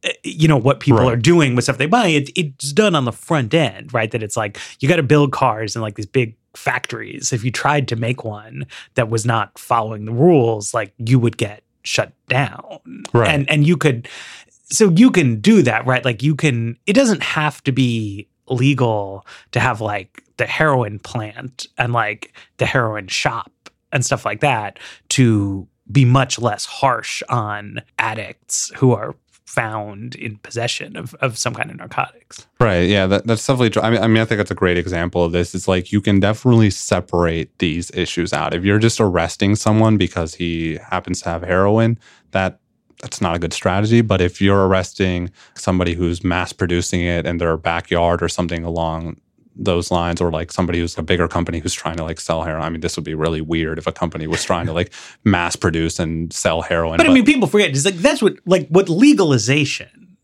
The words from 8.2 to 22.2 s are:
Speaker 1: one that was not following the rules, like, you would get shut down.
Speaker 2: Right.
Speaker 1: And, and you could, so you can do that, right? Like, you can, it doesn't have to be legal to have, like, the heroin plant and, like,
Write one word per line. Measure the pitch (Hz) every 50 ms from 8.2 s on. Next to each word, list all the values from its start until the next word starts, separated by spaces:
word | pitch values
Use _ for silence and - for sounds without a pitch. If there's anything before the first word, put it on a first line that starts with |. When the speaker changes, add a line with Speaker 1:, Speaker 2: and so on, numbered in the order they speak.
| -
Speaker 1:
one | 113 107 104 107 113 127 135 135 - - - - _ _
that | - 120 110
was | 113 113 107
not | 120 117 113 104 - _ -
following | - - 123 117 110 107 113 107 104
the | 107 117
rules, | 117 143 180 175 147 120 113 113 107 104 - -
like, | 120 107 104 _ _
you | 117 110 127 131
would | 117 117 107 -
get | - 101 101 - _ _ _ _ _
shut | - - - 107 - _ _ _ _
down. | - 123 143 107 - - - - - - _ - - - - - -
Speaker 2:
Right. | - 226 196
Speaker 1:
And, | 156 143 139 -
and | - 147 147 151
you | 175 139
could, | - 156 131 117 117 - - - - - - - - _ _ _ _
so | _ - - 220 202 165
you | 165 240 254
can | - 190 160 127 117 107
do | 104 196 226 208 156
that, | 123 107 113 120
right? | 127 131 127 127
Like, | 131 120 101 113
you | 151 156
can, | 131 - 156 127 117 113 117 117 _ _
it | - 202
doesn't | 247 277 233 208 - -
have | - - 165 151 151 - - _
to | -
be | 127 127 135 123 117 113 110 104 98 98 107 _ _ _ _ -
legal | 131 120 127 139 143 123 131 117 110 104 101 98 98 98 - - - - - _
to | - 123
have, | 113 127 117 107
like, | 110 107 104 101 95 _ _ - _ _ _ -
the | 123
heroin | 107 - - 156 156 139 127 120 104 104 101
plant | _ - - 120 107 107 107 117 131 131 131 - - - _ -
and, | 123 120 120
like, | 117 113 104 107 107